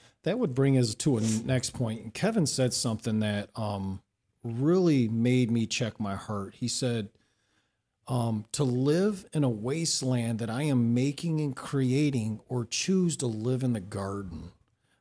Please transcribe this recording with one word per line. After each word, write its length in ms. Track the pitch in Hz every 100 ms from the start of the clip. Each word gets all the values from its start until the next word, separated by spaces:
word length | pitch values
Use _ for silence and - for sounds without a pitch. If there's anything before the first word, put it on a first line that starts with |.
| - _
That 160 | 160 226
would 160 | 208 127
bring 200 | 139 135
us 200 | 117 107
to 240 | 156 117
a 20 |
n-, 240 | 113 110 127
next 260 | 127 - -
point. 400 | 117 113 113 -
Kevin 320 | 196 226 147
said 260 | - 127
something 460 | - 123 110 117 110
that, 320 | 107 104 101 -
um, 460 | 107 101 95 98 _ _ _ _
really 640 | 120 117 143 180 175 139 113
made 440 | 113 120 127 120
me 160 | 117 110
check 320 | - 117 -
my 160 | 104 95
heart. 400 | - 104 98 -
He 120 | 120
said, 420 | - 127 117 101 _ _ _ _ _ _ _ _ _ -
um, 380 | 127 117 107 107
"To 100 | -
live 640 | 135 123 139 165 202 190 -
in 120 | 156
a 60 | 135
wasteland 920 | 110 113 156 165 - 131 123 117 113
that 100 | 113
I 140 | 117
am 320 | 151 127 117 120
making 440 | 139 143 170 156
and 140 | 147 127
creating, 840 | - 139 131 135 151 127 110 110 -
or 180 | 123 113
choose 500 | - - 190 180 147
to 100 | 127
live 340 | 107 117 127
in 120 | 127
the 60 | 113
garden." 720 | 95 101 98 101 95 80 82 - _ _ _ _